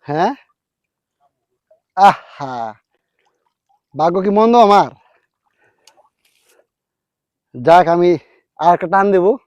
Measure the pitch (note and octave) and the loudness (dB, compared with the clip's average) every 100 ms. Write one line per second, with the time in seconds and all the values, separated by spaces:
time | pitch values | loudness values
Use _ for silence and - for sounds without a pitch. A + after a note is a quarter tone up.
0 | - D3+ F3+ C#4 _ _ _ _ _ _ | -10 -6 -4 -6 _ _ _ _ _ _
1 | _ _ _ _ _ _ _ _ _ - | _ _ _ _ _ _ _ _ _ 2
2 | G3 - - - C#3 B2 A2+ G#2 _ _ | 2 2 -12 -16 -14 -12 -12 -14 _ _
3 | _ _ _ _ _ _ _ _ _ C3+ | _ _ _ _ _ _ _ _ _ -4
4 | D#3+ F3+ F#3+ G3+ A3+ A#3+ G#3 G3+ C#3+ - | -4 -2 -4 0 2 2 4 2 0 -8
5 | _ _ _ _ _ _ _ _ _ _ | _ _ _ _ _ _ _ _ _ _
6 | _ _ _ _ _ _ _ _ _ _ | _ _ _ _ _ _ _ _ _ _
7 | _ _ _ _ _ B2+ B2 F3 E3 E3+ | _ _ _ _ _ -8 2 4 4 0
8 | F3 E3 _ _ _ _ D#3+ F3 F3 G3 | 0 -2 _ _ _ _ -2 0 -2 -2
9 | G3 F#3+ F3+ B3+ | 0 0 -2 -4